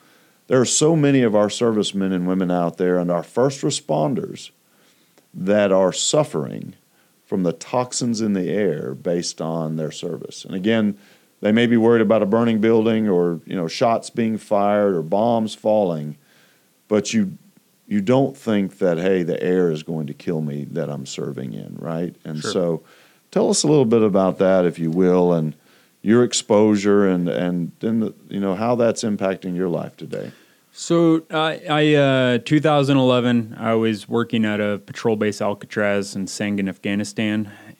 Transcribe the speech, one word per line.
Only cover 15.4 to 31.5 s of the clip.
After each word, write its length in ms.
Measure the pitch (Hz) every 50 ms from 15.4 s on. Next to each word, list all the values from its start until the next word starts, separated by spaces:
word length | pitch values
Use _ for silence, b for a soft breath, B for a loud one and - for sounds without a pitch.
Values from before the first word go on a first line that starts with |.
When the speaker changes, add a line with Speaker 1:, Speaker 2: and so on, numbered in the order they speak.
| 110 104 -
Speaker 1:
falling, 600 | - - 110 107 107 101 90 82 78 73 76 73 _ b b b b b b b b b b b b _ -
but 240 | 107 104 101 - 110
you, 240 | 110 101 92 - - _ _ _ _ _ _ _ _ _
you 140 | - 101 104
don't 360 | 98 107 127 135 139 131 135
think 420 | - - 113 107 101 98 90 - -
that, 200 | 98 90 85 82
"Hey, 240 | 87 95 98 92 87
the 200 | 80 82 - -
air 280 | 90 92 92 90 85
is 120 | 78 76 78
going 240 | - 82 80 78
to 80 | 71 71
kill 260 | - - 92 85 80 78
me 220 | 73 71 73 69 - -
that 160 | 82 76 76
I'm 160 | 71 69 67
serving 480 | - - - 65 71 69 62 65 64 53
in," 220 | 52 50 50 50 -
right? 360 | - 80 82 82 87 82 - _ -
And 160 | 82 80 76
Speaker 2:
Sure. 120 | 76 - -
Speaker 1:
so 300 | 98 87 85 82 78 _ b b b b b b b b _
tell 180 | - 185 - -
us 140 | 202 - -
a 40 |
little 180 | 147 156 147 135
bit 180 | 113 117 113 110
about 360 | 104 92 98 95 92 78 -
that, 260 | 98 92 95 92 90
if 140 | 87 78 -
you 120 | 82 80
will, 420 | 80 90 92 90 90 90 90 87 87
and 220 | 82 78 78 73 b b b b b b b b b -
your 220 | 98 110 120 120
exposure 840 | 120 - - - - 110 104 110 107 107 101 95 104 101 101 101
and, 220 | 95 92 90 87 85
and 440 | 57 58 90 90 90 87 85 - - -
then, 200 | - 113 113 117
the, 140 | 110 98 - _ _ -
you 120 | - 98
know, 140 | 101 98 92
how 200 | 95 110 120 123
that's 300 | 113 120 113 104 - -
impacting 500 | 110 104 98 101 95 95 87 - 92 90
your 140 | 87 95 90
life 280 | 82 78 76 76 -
today. 360 | - 80 69 - 50 50 - - b b b b b b b _
Speaker 2:
So, 520 | - - - 170 170 170 165 160 160 160 -
I, 300 | 180 156 156 160